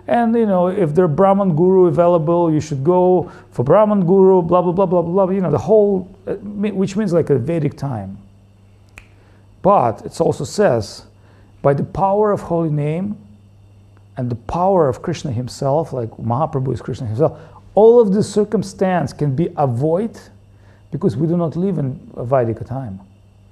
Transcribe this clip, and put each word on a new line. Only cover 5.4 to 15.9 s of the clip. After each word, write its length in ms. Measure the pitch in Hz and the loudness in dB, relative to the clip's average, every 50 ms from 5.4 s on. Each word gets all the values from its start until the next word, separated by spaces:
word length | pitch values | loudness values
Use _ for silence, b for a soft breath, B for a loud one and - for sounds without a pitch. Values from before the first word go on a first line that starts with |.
| 185 156 | -2 0
the 80 | 143 | -2
whole, 560 | 135 - 170 220 214 208 202 196 185 180 - - - - | -2 0 2 4 4 4 2 0 -2 -6 -8 -16 -14 -10
uh, 80 | 170 180 196 | -10 -8 -8
mi-, 320 | 190 202 208 202 202 208 196 | -10 -10 -8 -6 -6 -4 -4
which 240 | 190 196 - - | -4 -4 -4 -2
means, 160 | 202 220 185 170 | -4 -2 0 0
like, 160 | 165 143 - | 0 0 0
a 80 | 147 | 0
Vedic 400 | 123 117 147 170 165 143 147 - | -2 -2 -2 -4 -2 -2 -4 -4
time. 400 | - 139 139 127 107 98 95 98 - - - _ _ _ _ _ _ _ b b b b b b b b b b b b b b b b b b _ | -6 -8 -8 -8 -8 -10 -12 -14 -16 -20 -20 _ _ _ _ _ _ _ b b b b b b b b b b b b b b b b b b _
But 440 | - 175 202 180 131 117 101 - - | 0 2 2 2 2 0 -2 -6 -10
it 140 | - - - | -10 -4 -2
also 240 | 165 160 147 - 143 | -2 -2 -2 -4 -6
says, 600 | - - - 208 170 123 113 104 - - - - _ _ b b b b b b b b b | -8 -2 0 0 2 2 0 -4 -6 -12 -20 -20 _ _ b b b b b b b b b
by 120 | - 139 143 | 0 0 0
the 100 | 139 - | 0 -2
power 480 | - - 156 190 196 196 208 214 208 | -6 -4 -2 -2 0 2 2 2 0
of 80 | 202 175 | 0 -2
holy 300 | - - 170 170 170 160 | -4 -4 -4 -2 -2 -2
name 480 | 151 147 143 151 156 175 190 208 214 - - - - - _ - _ - - - _ _ _ _ - - - - - | -2 -2 -2 -4 -4 -4 -6 -8 -10 -12 -16 -20 -20 -20 _ -20 _ -20 -20 -20 _ _ _ _ -20 -20 -20 -16 -10
and 140 | - 127 120 | -8 -6 -6
the 60 | 123 | -6
power 520 | 113 - - - 170 180 190 202 180 156 | -8 -8 -8 -4 -2 0 2 2 2 2
of 140 | 131 117 - | 2 0 -4
Krishna 320 | - - 151 - - 151 113 | -6 -8 -8 -6 -6 -6 -6
himself, 580 | 113 127 120 - - 143 135 139 160 160 - | -6 -6 -8 -8 -6 -2 0 0 0 -2 -4